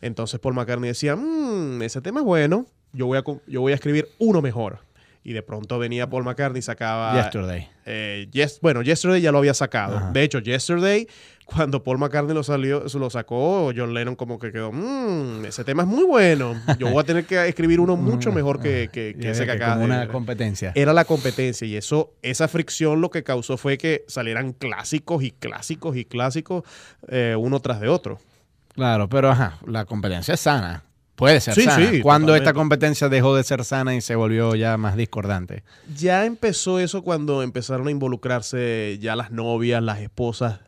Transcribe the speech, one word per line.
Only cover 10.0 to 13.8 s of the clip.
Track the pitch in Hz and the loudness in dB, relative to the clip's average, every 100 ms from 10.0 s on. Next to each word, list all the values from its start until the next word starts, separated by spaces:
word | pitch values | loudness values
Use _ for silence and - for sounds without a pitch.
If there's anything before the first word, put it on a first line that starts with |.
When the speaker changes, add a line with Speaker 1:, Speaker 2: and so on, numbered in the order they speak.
| 92 | 0
Speaker 1:
De | 135 | 2
hecho, | 147 135 | 0 0
Yesterday, | 107 131 - 175 190 208 226 - - _ | -4 -4 -2 0 2 0 -2 -12 -20 _
cuando | - 160 147 139 | -6 -2 0 0
Paul | 127 131 | -2 -2
McCartney | 143 147 147 | 0 0 0
lo | 156 | -2
salió, | 139 139 135 143 139 139 | -2 -2 0 -2 -4 -4
lo | 127 | -4
sacó, | 123 - 120 156 196 147 | -6 -4 -2 0 2 0
John | 120 | -2